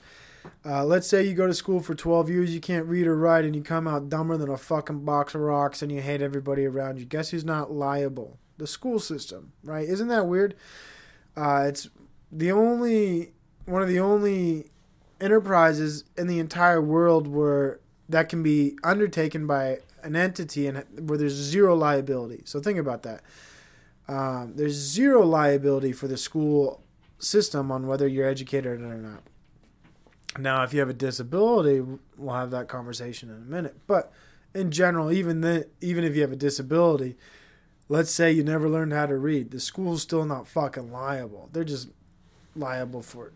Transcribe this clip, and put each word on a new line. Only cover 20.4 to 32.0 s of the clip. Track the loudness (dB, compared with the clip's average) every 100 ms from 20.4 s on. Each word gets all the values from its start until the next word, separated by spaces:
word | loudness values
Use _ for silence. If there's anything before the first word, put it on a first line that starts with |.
| -6 -4 -4
and | -4 -10 -10 -4
where | -2
there's | 0
zero | -2 -2 6 6 6
liability. | 4 2 0 -4 -6 -12 -10
So | -6
think | -2 -2
about | -2 -6
that. | -10 -14 -18 -20 -20 -20 -20 _ _ _ -8
Um, | -4 -4 -4 -8 -4
there's | -4
zero | -2 -4 2 6 6 6
liability | 6 4 4 4 2 0
for | -2 -6
the | -6
school | -4 -2 2 4 2 -2 _ _ _ _
system | 0 2 2 0 -4
on | -4 -2
whether | 0 0
you're | 2 0
educated | -2 -4 -4 -4 -6
or | -8 -10
not. | -12 -16 -20 _ _ _ _ _ _ _ _ _ -14 -6
Now, | -2 0
if | 2
you | 2
have | 0
a |
disability, | 0 -4 -4 -4 2 4 4 4 2 0 -10